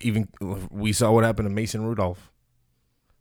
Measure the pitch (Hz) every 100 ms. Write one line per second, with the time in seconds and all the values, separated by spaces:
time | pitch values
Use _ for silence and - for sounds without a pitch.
0 | 123 107 104 - 95 98 92 101 107 101
1 | 113 113 113 110 104 101 110 110 113 110
2 | 92 87 - _ _ _ _ _ _ _
3 | _ _